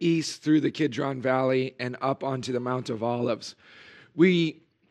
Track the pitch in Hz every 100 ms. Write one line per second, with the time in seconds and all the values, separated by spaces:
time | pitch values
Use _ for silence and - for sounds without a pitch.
0 | 170 165 151 - 151 156 139 - 151 117
1 | 139 131 131 131 131 131 131 - 123 123
2 | 135 135 139 131 120 123 123 127 120 117
3 | 117 120 123 110 - - - - - -
4 | - - 180 180 165 156 _ _ _